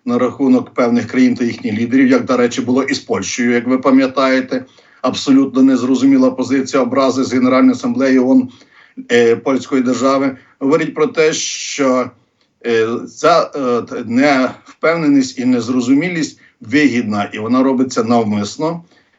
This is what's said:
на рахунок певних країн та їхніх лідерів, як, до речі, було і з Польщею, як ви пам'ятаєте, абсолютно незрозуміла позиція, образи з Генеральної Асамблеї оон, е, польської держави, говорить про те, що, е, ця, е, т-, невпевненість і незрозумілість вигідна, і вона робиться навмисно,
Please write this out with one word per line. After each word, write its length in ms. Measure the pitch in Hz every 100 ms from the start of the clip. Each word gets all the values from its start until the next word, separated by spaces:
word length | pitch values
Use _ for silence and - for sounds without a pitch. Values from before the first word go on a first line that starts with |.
на 140 | 120 120
рахунок 520 | 123 - 131 123 95
певних 360 | - 120 117 107
країн 280 | 127 127
та 100 | 110
їхніх 300 | 117 104 117
лідерів, 340 | 104 117 135 127
як, 160 | 123
до 120 | - 123
речі, 240 | 120 -
було 220 | 120 127
і 120 | 135
з 40 | 131
Польщею, 520 | - 101 95 - 120
як 140 | 120 117
ви 120 | 127
пам'ятаєте, 840 | 139 135 127 135 131 131 127 131 - _ _ _
абсолютно 600 | - - 147 135 135 127
незрозуміла 680 | 135 123 127 123 135 135 127
позиція, 520 | 131 123 135 131 139
образи 420 | 120 135 131 131
з 80 | 117
Генеральної 400 | 127 127 131 131
Асамблеї 460 | 117 127 120 135 131
оон, 300 | 127 131 - - _ _ _ - -
е, 240 | 120 117 113
польської 460 | 143 131 - 135
держави, 540 | 123 117 135 135 139 127 _ -
говорить 360 | 139 160 151
про 120 | 151 143
те, 260 | 165 156
що, 760 | 160 - - - - 135 127 123 _ _ _ _ _ 117
е, 220 | 113 113 123 - -
ця, 340 | 156 165 143 147
е, 260 | 127 120
т-, 220 | - - 110
невпевненість 1300 | 120 147 131 127 - _ - 160 165 147 139 131 -
і 60 |
незрозумілість 960 | 123 123 113 127 120 139 180 170 139 - _ _
вигідна, 680 | 110 143 139 120 107 104 101
і 60 | 107
вона 240 | 113 131
робиться 420 | 135 127 127 131
навмисно, 800 | 113 120 104 104 101 - 156 170 - _ _